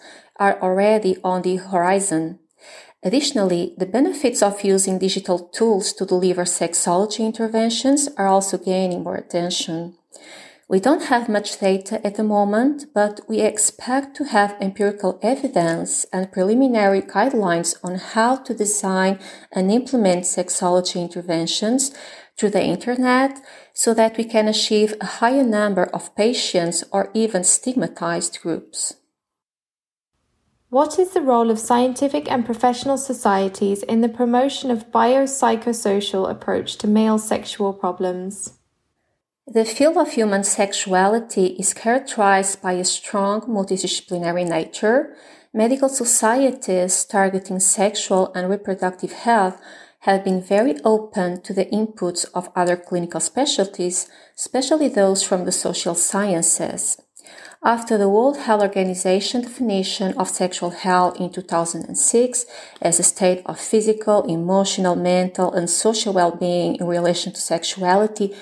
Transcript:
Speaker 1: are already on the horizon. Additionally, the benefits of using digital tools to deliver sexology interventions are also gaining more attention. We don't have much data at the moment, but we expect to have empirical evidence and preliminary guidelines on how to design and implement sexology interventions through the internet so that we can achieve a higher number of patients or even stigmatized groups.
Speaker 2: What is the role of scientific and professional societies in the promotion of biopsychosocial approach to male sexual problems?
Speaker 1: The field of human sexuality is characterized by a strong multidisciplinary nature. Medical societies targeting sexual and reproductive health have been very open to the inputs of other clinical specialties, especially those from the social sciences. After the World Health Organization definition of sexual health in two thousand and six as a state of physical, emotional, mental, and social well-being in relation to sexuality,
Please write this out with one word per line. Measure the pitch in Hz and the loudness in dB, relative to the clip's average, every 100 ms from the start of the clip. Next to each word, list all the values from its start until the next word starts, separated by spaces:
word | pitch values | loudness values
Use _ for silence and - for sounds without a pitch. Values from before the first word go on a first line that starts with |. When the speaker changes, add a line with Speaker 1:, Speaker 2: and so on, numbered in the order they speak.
| - - _ - | -12 -20 _ 0
Speaker 1:
are | 202 - | 0 2
already | 185 185 202 220 196 180 | 0 2 4 4 2 -2
on | 185 185 | -2 -2
the | 180 | -2
horizon. | 185 185 185 175 196 190 160 160 185 _ _ - - - _ | -4 -2 0 2 2 0 -2 -2 -8 _ _ -20 -20 -20 _
Additionally, | 185 240 294 233 190 175 175 - | -2 0 0 0 0 0 -2 -6
the | 180 | -4
benefits | 220 320 - 254 240 | 0 0 2 -2 2
of | 202 202 | 0 2
using | 202 190 190 185 | 0 2 2 0
digital | 190 190 190 175 | -2 -2 -2 -4
tools | 175 - 226 202 196 | -4 -2 2 2 0
to | - | -6
deliver | 190 180 185 180 | -2 0 2 0
sexology | 180 - 170 170 - 175 214 - | -2 -2 -2 -2 0 0 0 -2
interventions | 220 220 226 220 226 226 269 285 285 - | -4 -2 -2 0 0 0 2 2 0 -2
are | 196 | 2
also | 190 196 180 | 2 2 -4
gaining | 190 185 185 180 | -2 0 0 -2
more | 175 185 | -4 -8
attention. | - 175 175 180 - 165 170 - _ - - - - - _ | -4 -4 -2 -4 -6 -6 -8 -14 _ -20 -20 -20 -20 -20 _
We | 190 | 0
don't | 220 294 | 2 2
have | - 247 233 | 2 0 2
much | 208 208 - | -2 -2 -2
data | 196 190 190 220 | 0 0 -2 -4
at | 208 202 | -4 -2
the | |
moment, | 214 208 202 208 262 294 - | 0 2 2 2 2 0 -4
but | - 208 208 - | 0 0 -2 -6
we | 220 | 0
expect | 214 214 - - - 262 277 - | 0 2 -2 -2 -2 -2 -2 -8
to | |
have | 294 214 202 202 | 0 2 2 0
empirical | 196 190 202 208 185 185 | -6 0 -2 0 -4 0
evidence | 208 269 269 185 170 165 170 - - | 0 0 0 0 0 0 -4 -6 -4
and | 190 185 | -4 -4
preliminary | - 185 233 269 233 196 196 | -2 2 4 4 4 4 2
guidelines | 196 196 240 247 196 170 170 - | 0 0 2 2 0 0 -2 -6
on | 180 | -6
how | 185 - 220 233 269 | -8 -4 0 2 0
to | - | -4
design | 220 208 - 196 185 190 196 - - - | -4 -2 -2 0 2 2 0 -8 -20 -8
and | - 185 | -2 2
implement | 226 254 254 196 180 | 2 2 0 2 2
sexology | 180 - 180 - 180 180 180 185 | 0 -4 -4 -2 2 2 0 -4
interventions | 175 180 175 165 165 - 214 262 - - - - - - | -6 -8 -4 -2 -2 -2 0 0 -2 -6 -20 -20 -20 -2
through | 208 | 0
the | 202 | 2
internet | - 175 - 247 254 254 269 269 - - - | 0 -2 -4 -2 2 2 2 -2 -18 -20 -20
so | - - | -2 0
that | 233 226 226 | 4 2 2
we | |
can | 226 226 214 | 0 2 2
achieve | 214 - 214 214 214 | 0 2 2 2 0
a | 190 | -10
higher | - 233 269 | 0 2 4
number | 254 208 208 185 | 2 2 2 0
of | 180 190 - - | 0 -2 -8 0
patients | 214 247 - 190 170 170 - | 0 2 0 0 0 -4 -2
or | 196 190 | -2 0
even | 220 220 190 | 0 0 0
stigmatized | 180 - - 254 165 - 170 170 180 - | 2 0 0 -2 -2 -4 -4 -4 -6 -8
groups. | 170 156 - - - - _ _ _ _ _ _ _ _ _ _ _ _ _ _ _ _ _ | -6 -6 -6 -8 -8 -10 _ _ _ _ _ _ _ _ _ _ _ _ _ _ _ _ _
Speaker 2:
What | 247 302 302 | 0 2 2
is | 370 | 0
the | 381 | 2
role | 277 240 226 | 2 4 4
of | 220 | 0
scientific | - 240 254 254 277 294 294 | 2 2 2 0 -2 -2 -2
and | 254 | -2
professional | 233 226 247 240 277 269 | -2 0 0 0 -2 -4
societies | - 247 214 196 196 190 202 196 | -4 -2 0 2 0 -2 -2 -2
in | - 226 | 0 2
the | 233 | 2
promotion | 226 247 240 269 269 269 | 0 0 2 2 -2 -4
of | 233 - | -4 -2
biopsychosocial | 226 233 269 269 269 233 226 226 226 208 202 202 196 190 | 0 4 4 2 2 0 0 -2 -2 0 0 0 -2 -2
approach | - - 185 - - | -4 -4 -4 -4 -4
to | 214 | 2
male | 214 220 214 | 4 4 2
sexual | 214 - - - 202 | 0 -4 -4 -4 -4
problems? | 196 185 180 185 180 185 - - - _ _ _ _ _ _ _ _ - | -2 -6 -2 -4 -4 -8 -8 -10 -12 _ _ _ _ _ _ _ _ -4
Speaker 1:
The | 226 | 0
field | 220 - 285 339 | 0 2 2 4
of | 302 | 0
human | 269 214 196 | 2 2 2
sexuality | 196 - 202 - - 185 196 226 233 - 185 - | 0 0 0 -2 0 4 4 2 -2 0 0 0
is | 190 | -4
characterized | - 226 247 247 - 202 196 196 - | -2 0 0 -2 0 2 4 2 -4
by | 185 | -4
a | 180 | -2
strong | 180 - - 208 196 208 | -2 -4 -4 -2 0 -2
multidisciplinary | 220 214 196 190 180 - - 175 170 175 175 | -2 -4 -2 -2 -2 -6 -6 -4 -2 -2 -2
nature. | 160 160 - 214 247 294 - - - _ | -2 -4 -4 2 2 0 -10 -20 -20 _
Medical | 220 226 269 269 | 0 0 2 0
societies | 269 233 - 220 247 269 - - 185 180 - | 0 0 2 2 4 2 0 -2 0 0 -2
targeting | - 208 196 185 190 185 | 0 2 2 0 -4 0
sexual | 185 - 202 208 - 190 185 | 0 2 0 0 0 2 2
and | 185 180 | -2 -4
reproductive | 202 202 190 185 185 - | -4 -4 -2 -4 -4 -10
health | - - 233 185 185 - - - _ | -6 2 4 2 -2 -18 -20 -20 _
have | - 196 | 0 2
been | 196 185 | 2 -2
very | 185 202 254 294 | 2 2 2 2
open | 226 220 214 - 180 180 | 2 2 0 -4 -4 -4
to | - | -6
the | 196 185 | -4 -2
inputs | 208 220 - 180 175 - | -2 -2 -4 -4 -4 -6
of | - 180 - | -6 -6 -2
other | 175 175 | 0 0
clinical | - 180 175 160 | -2 -4 -4 -6
specialties, | - - 285 - 196 - 180 180 - - - - | -4 -2 0 0 -2 -2 -4 -4 -8 -14 -20 -14
especially | - 240 269 311 277 | -4 -2 0 2 2
those | - 196 196 | 4 2 2
from | - 185 | 0 0
the | 180 | -2
social | 180 185 180 180 | -2 -4 -4 -4
sciences. | 170 - 196 202 170 175 - 170 - - - _ - - - - - | -2 -2 0 0 0 0 0 -2 -4 -6 -6 _ -20 -20 -20 -20 -2
After | 220 233 233 220 | 0 0 0 2
the | 196 | 4
World | 208 254 285 | 4 4 0
Health | - 214 | 0 2
Organization | 202 196 185 180 190 190 202 247 | 2 0 -2 0 0 0 0 -4
definition | 240 - 233 196 190 - 190 - | -6 -4 -2 0 -2 -2 -4 -2
of | 185 | -4
sexual | - 185 - 175 | -2 -4 -2 -8
health | 170 190 180 180 - | -4 2 4 2 0
in | 180 | -6
two | 180 | -6
thousand | 180 170 170 170 - | -4 -2 -2 -6 -8
and | 175 | -2
six | - 233 247 247 - - - - | 2 2 2 -2 -8 -14 -20 -4
as | 175 170 | 0 2
a | |
state | 180 - 185 180 - | 0 2 2 2 -4
of | 160 | -10
physical, | - 220 214 214 - 208 | 0 0 2 0 2 2
emotional, | - 165 170 190 196 - 180 | 2 -2 2 2 2 0 0
mental, | 175 175 180 185 185 180 | 2 2 2 0 0 0
and | 190 170 | 0 -2
social | - 220 220 214 | 0 0 0 0
well-being | 185 175 170 180 175 170 - | 2 2 0 -2 0 0 -2
in | 175 | -2
relation | 175 175 175 - | 0 0 0 -4
to | - | -8
sexuality, | - 170 - - 180 190 214 214 196 202 | -4 -4 -4 -2 2 4 2 0 -6 -6